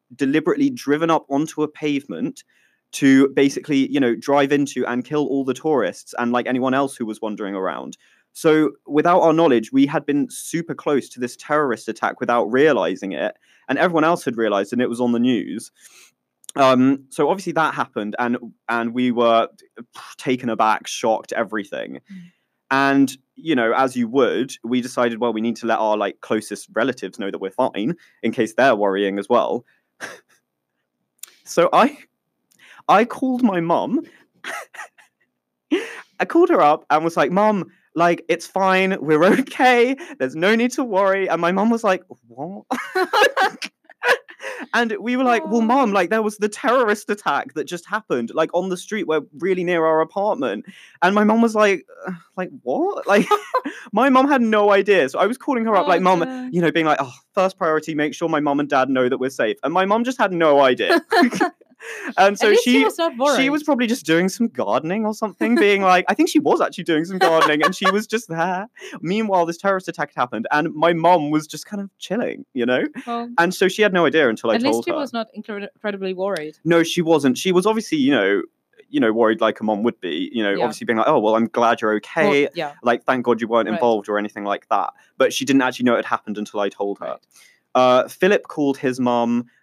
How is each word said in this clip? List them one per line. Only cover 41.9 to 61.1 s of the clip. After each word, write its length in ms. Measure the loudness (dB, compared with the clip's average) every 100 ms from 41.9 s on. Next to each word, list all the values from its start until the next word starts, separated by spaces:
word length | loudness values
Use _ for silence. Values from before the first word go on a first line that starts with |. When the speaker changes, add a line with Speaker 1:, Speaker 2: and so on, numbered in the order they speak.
| -2 -4 -20 _
Speaker 1:
"What?" 380 | -14 -14 -12 -8 -8 -6 -4
<laughs> 760 | -2 2 2 2 -4 -4 -16 _ _ _ -2 -2 -4 -16 -14 -12 -6
And 220 | -2 -2 -2
we 160 | -2 0
were 60 |
like, 200 | 2 0 0
"Well, 120 | 0
Speaker 2:
Oh. 40 |
Speaker 1:
Mum, 300 | 2 2 2
like, 180 | 2 0
there 120 | 0
was 160 | -2 -2
the 120 | -6
terrorist 600 | -2 0 2 2 0 -4
attack 440 | -6 -2 -2 -4
that 100 | -8 -8
just 200 | -8 -8
happened, 440 | -8 -4 -4 -2
like, 160 | -2 -2
on 160 | -2 -4
the 80 | -6
street 300 | -8 -6 -4
where, 140 | -4 -4 -6
really 240 | -4 -2
near 220 | -2 0 2
our 160 | 0
apartment." 640 | 0 -2 -4 -2 -4 -4 -10 -20 -20 -2
And 140 | 2 4
my 80 |
mum 180 | 4 4
was 140 | 4 4
like, 300 | 2 2 -4 -16 -12
"Uh, 60 | -12 _ -12
like, 140 | -12 -10
what?" 420 | -4 -2 -2 -4 2
<laughs> 60 |
Like, 140 | 2 4 0 0 -4
Speaker 2:
<laughs> 320 | -4 -12 -6
Speaker 1:
my 180 | 0 4
mum 180 | 4 4
had 140 | 2
no 300 | 2 2 4
idea. 380 | 4 4 4 2
So 100 | 2
I 60 | 0
was 120 | -2
calling 280 | -4 -2 2
her 100 | 2
up, 100 | 4
Speaker 2:
Oh, 40 |
Speaker 1:
like, 120 | 4
"Mum," 180 | 4 2
Speaker 2:
dear. 300 | 0 -6 -6
Speaker 1:
you 100 | 0
know, 100 | 0
being 140 | 2 2
like, 140 | 0
"Oh, 120 | -2 -10 _
first 240 | -2 -2 0
priority, 380 | -2 -2 -2 -4
make 180 | -4
sure 160 | -4 -2
my 100 | -2
mum 200 | 0 -2
and 100 | 0
dad 200 | 0 2
know 200 | 2 0
that 80 | 0
we're 100 | -4
safe." 280 | -2 -2 -2
And 100 | -4
my 120 | -2 0
mum 180 | 0
just 140 | -2 -2
had 140 | -2
no 300 | 2 4 6
idea. 400 | 4 4 2 0 2